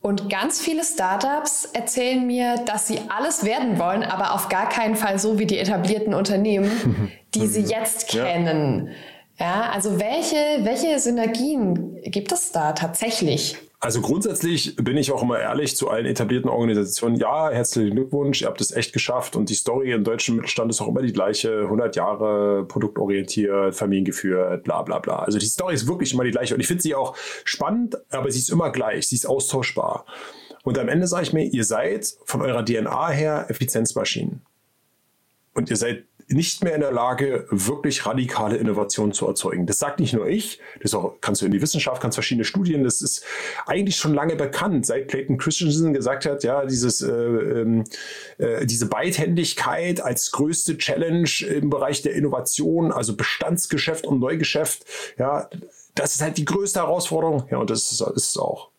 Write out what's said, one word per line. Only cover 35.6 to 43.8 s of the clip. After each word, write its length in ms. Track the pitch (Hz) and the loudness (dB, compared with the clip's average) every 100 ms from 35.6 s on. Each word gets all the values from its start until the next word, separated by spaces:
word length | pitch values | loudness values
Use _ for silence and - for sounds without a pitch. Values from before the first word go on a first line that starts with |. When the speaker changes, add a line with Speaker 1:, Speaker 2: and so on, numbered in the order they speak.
| 120 | -2
Speaker 2:
ihr 80 | 110 | 0
seid 280 | 117 117 - _ - | 0 -4 -10 _ -2
nicht 360 | 131 170 - | 0 0 -2
mehr 100 | 180 | 0
in 80 | 156 | 0
der 100 | 143 | 0
Lage, 540 | 123 120 123 139 127 - | 2 0 0 0 0 -2
wirklich 560 | 101 92 147 147 135 104 | -2 0 -2 -2 -2 0
radikale 500 | 123 123 - 107 113 | 0 0 0 0 0
Innovationen 560 | 113 101 104 - 104 | 2 0 0 0 0
zu 140 | 101 - | 0 -2
erzeugen. 400 | - 92 90 87 | -2 -2 -2 -2
Das 100 | 101 | 0
sagt 220 | 143 - | -2 0
nicht 120 | 143 | 0
nur 160 | 117 95 | 2 2
ich, 320 | 202 - - - - | 0 -2 -10 -16 -6
das 140 | 101 104 | -2 -2
auch, 260 | 92 - | -2 -4
kannst 220 | - 98 | -2 0
du 20 | 98 | 2
in 60 | |
die 100 | 98 | 2
Wissenschaft, 400 | 151 151 139 127 | 2 0 -2 -2
kannst 140 | 123 - | -2 -2
verschiedene 300 | 113 120 110 | 0 0 0
Studien, 380 | 190 180 151 | 0 2 2
das 200 | 127 - | 2 0
ist 200 | - - - - - - - | -2 -4 -6 -8 -8 -8 -4
eigentlich 280 | 170 | 0